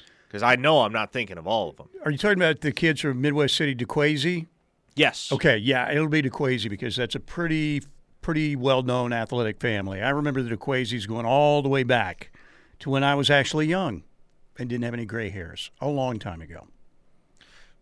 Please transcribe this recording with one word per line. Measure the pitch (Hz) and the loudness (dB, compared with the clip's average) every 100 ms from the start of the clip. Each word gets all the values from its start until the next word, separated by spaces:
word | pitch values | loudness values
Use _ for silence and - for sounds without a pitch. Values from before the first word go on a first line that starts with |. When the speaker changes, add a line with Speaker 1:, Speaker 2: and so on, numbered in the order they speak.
| - _ _ | -20 _ _
Speaker 1:
'cause | 104 | 0
I | 120 127 | 4 6
know | 143 156 | 6 6
I'm | 107 | 4
not | 110 107 | 0 -2
thinking | 127 101 87 | -4 -6 -8
of | 82 | -2
all | 110 85 | 0 -2
of | - | -8
them. | - 381 294 | -20 -8 -4
Speaker 2:
Are | |
you | 143 | 0
talking | 208 190 | 2 4
about | 165 156 | 2 2
the | 151 | -2
kids | - 165 147 | 0 0 0
from | 151 123 | -2 0
Midwest | 143 147 139 - | 0 2 2 2
City, | 151 123 | 0 -2
DeQuasi? | 113 151 147 151 156 180 165 _ _ _ _ - | -4 0 2 2 0 -2 -8 _ _ _ _ 2
Speaker 1:
Yes. | 143 - - | 2 2 -4
Speaker 2:
Okay, | 139 156 110 | 2 2 2
yeah, | 113 127 - | 2 0 0
it'll | 147 156 | 0 2
be | 156 | 0
DeQuasi | 135 - 135 127 104 | 0 -2 -2 -2 -4
because | 98 - 117 | -6 -6 -4
that's | 120 139 | -4 -6
a | |
pretty, | - - 165 156 151 147 - - _ - | -10 -6 -2 0 -2 -4 -6 -20 _ -10
pretty | - 156 151 139 | -2 0 0 0
well-known | 131 131 127 123 120 | 2 2 2 0 0
athletic | 117 110 123 110 - | -2 -2 -2 -2 -2
family. | 123 104 95 95 | -2 -2 -4 -4
I | 120 | -2
remember | 143 147 135 | 0 0 -2
the | 120 110 | -4 -4
DeQuasis | - 131 113 120 101 | -2 -2 -2 -4 -6
going | 113 117 | -4 2
all | 135 147 147 | 4 4 4
the | 135 | 2
way | 135 | 0
back | 123 123 92 - - - - - _ - | 2 2 0 -6 -16 -20 -20 -20 _ -12
to | 135 | -2
when | 135 | 2
I | 139 143 | 2 2
was | 135 | 4
actually | 143 131 156 156 | 4 4 0 0
young | 180 170 85 - _ - _ - - | 0 -2 -6 -12 _ -20 _ -20 -10
and | 123 | -6
didn't | 120 | -4
have | 120 | -4
any | 120 110 | -4 -6
gray | 113 104 | -6 -6
hairs | 95 82 - - - | -8 -12 -12 -14 -6
a | 135 | -4
long | 143 127 110 | -2 -2 -4
time | 104 82 | -8 -12
ago. | 76 82 - - - _ _ _ _ _ - - - _ | -14 -18 -20 -20 -20 _ _ _ _ _ -20 -20 -20 _